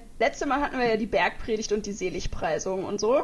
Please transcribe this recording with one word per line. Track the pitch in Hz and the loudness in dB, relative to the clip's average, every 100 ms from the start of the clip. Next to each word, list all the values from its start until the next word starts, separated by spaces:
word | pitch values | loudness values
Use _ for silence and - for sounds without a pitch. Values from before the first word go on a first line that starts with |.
| - - | -10 0
letzte | 233 - 302 | 0 2 0
Mal | 269 | 2
hatten | 285 262 | 0 2
wir | 240 | 2
ja | 220 | 2
die | 220 | 2
Bergpredigt | 190 180 - - 214 226 | 2 2 0 -2 -2 0
und | 208 202 | -2 -2
die | |
Seligpreisung | 202 185 175 - - 175 156 190 190 | -4 -4 -2 -2 -2 -2 -2 -2 -4
und | 170 202 | -4 0
so. | 214 277 | 2 2